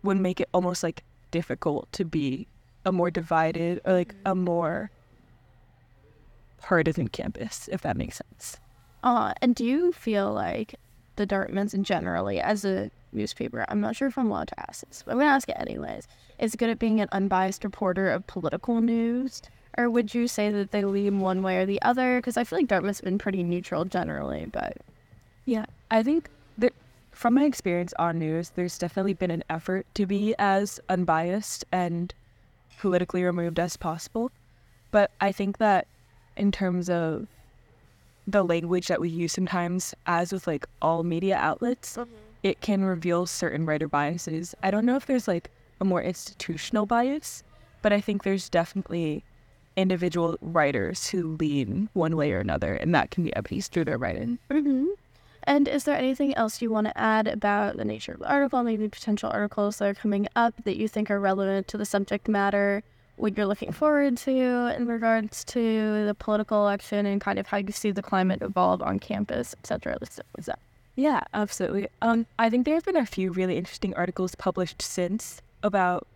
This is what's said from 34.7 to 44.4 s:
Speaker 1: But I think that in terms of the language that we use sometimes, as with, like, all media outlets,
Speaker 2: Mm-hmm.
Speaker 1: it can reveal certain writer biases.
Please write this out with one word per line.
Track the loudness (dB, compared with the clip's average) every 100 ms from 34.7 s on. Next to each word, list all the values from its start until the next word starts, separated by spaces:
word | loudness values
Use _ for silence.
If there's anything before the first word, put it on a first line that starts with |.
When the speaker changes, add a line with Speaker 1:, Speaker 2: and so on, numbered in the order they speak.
| _ _
Speaker 1:
But | 2 2 _
I | -2
think | 0 -4 2
that | 4 4 0 _ _ -20 _ 0
in | 0
terms | 2 0 0 0
of | 0 0 -2 -8 -16 -20 -20 _ _ _ _ _ _ 0
the | 2
language | 4 2 2 0 0
that | 0
we | 0
use | -2 -2
sometimes, | -2 0 0 -2 -2 -6 -8 -2
as | 0 0
with, | -4 -4
like, | -4 -6 -2
all | 0 2
media | 0 0 2 2
outlets, | 2 0 -2 -2 -6 -10
Speaker 2:
Mm-hmm. | -12 -14 -20 -4
Speaker 1:
it | -2 -2
can | 0 2
reveal | 2 0 0 0 0
certain | -2 -2 -2 0
writer | 0 0
biases. | 0 0 -2 -6 -6